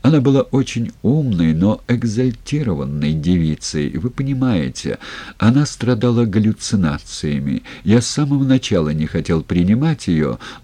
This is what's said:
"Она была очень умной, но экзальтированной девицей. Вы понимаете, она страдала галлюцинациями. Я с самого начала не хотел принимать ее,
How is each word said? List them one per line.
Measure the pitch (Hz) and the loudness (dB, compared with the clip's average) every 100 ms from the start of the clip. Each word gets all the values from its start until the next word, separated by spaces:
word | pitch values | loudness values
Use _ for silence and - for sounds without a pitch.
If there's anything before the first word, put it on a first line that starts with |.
"Она | 123 156 | 4 4
была | 131 135 | 4 2
очень | 127 139 127 - 113 - | 2 0 -2 -4 -6 -4
умной, | 101 147 139 92 82 | 0 0 0 2 2
но | 78 98 110 - | 2 2 0 -2
экзальтированной | 120 117 107 127 113 - 143 131 78 67 73 73 | -2 0 0 -2 -2 -6 -4 -2 -2 -4 -4 -2
девицей. | 78 76 90 78 76 - 78 73 73 | -2 2 2 2 -2 -4 -4 -4 -4
Вы | 107 | -6
понимаете, | - 139 135 131 113 65 - - - - - - - | -4 -4 0 0 0 -2 -6 -8 -8 -10 -16 -16 0
она | 107 131 147 | 2 4 2
страдала | - 120 120 123 117 | -2 0 2 2 2
галлюцинациями. | 117 104 107 104 - 104 82 71 - - 78 71 69 57 - - | 2 2 2 0 -2 0 0 -2 -8 -8 -4 -4 -2 -4 -6 -10
Я | - 113 | 2 2
с | 120 | 2
самого | - 147 143 | -2 0 0
начала | 135 131 - 95 78 | 2 2 2 0 0
не | 76 78 | 0 -2
хотел | 87 76 82 | -2 0 -2
принимать | - 85 87 113 156 151 - | 0 0 4 2 2 0 0
ее, | 82 71 60 - - | 0 0 -4 -12 -10